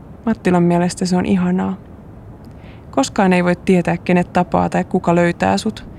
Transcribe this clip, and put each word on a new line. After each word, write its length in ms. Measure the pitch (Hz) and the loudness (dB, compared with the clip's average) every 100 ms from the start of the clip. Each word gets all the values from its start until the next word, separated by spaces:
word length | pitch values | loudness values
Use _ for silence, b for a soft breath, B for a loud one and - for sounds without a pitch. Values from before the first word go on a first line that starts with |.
| - - 233 | -20 -8 -4
Mattilan 380 | 220 185 180 | -2 2 4
mielestä 420 | 175 175 175 - 185 | 4 2 0 -2 -2
se 120 | 180 | 0
on 80 | 185 | 2
ihanaa. 520 | 196 180 185 190 190 - - - - - - - B B B B | 0 2 0 -2 -6 -12 -20 -20 -20 -20 -20 -20 B B B B
Koskaan 420 | - 269 - 190 | -2 -2 2 2
ei 100 | 180 | 4
voi 120 | 175 175 | 2 0
tietää, 420 | - 185 170 170 | 2 2 2 -2
kenet 360 | - 175 180 | 0 0 2
tapaa 360 | 185 180 180 175 | 0 0 0 0
tai 140 | 175 | -2
kuka 320 | 185 185 180 170 | -2 -2 0 2
löytää 420 | 170 175 190 196 | 2 0 0 0
sut. 320 | 220 - - | -2 -8 -12